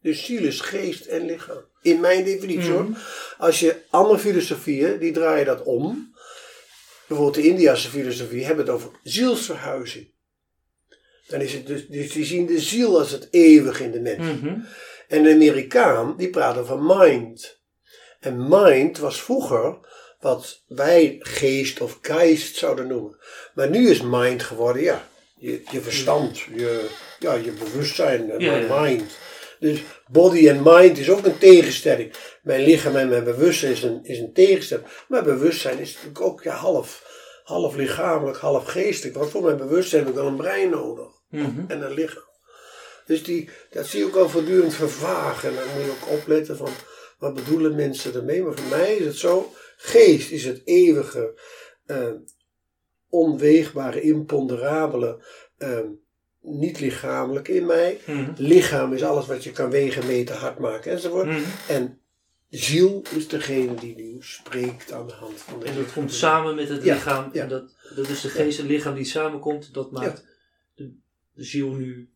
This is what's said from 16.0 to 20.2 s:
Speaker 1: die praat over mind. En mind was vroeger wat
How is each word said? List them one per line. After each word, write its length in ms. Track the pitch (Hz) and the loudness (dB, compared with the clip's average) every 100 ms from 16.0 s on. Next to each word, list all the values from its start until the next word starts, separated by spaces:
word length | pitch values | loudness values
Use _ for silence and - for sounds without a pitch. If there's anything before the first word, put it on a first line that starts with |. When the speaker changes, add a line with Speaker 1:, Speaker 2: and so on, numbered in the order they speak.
| 156 160 | -2 -4
Speaker 1:
die 120 | 180 | -4
praat 280 | 190 - 123 | -2 -2 -2
over 220 | 120 135 | -6 -2
mind. 800 | 156 190 180 131 117 117 - _ _ _ _ - - _ | 2 8 8 6 -4 -16 -20 _ _ _ _ -20 -20 _
En 280 | 131 123 131 | -8 -6 2
mind 480 | 190 190 135 151 160 | 6 8 6 2 -2
was 240 | 147 - | -8 -8
vroeger 560 | - 262 - 117 113 - _ - - | -4 -4 -2 -2 -2 -6 _ -20 -20
wat 440 | _ | _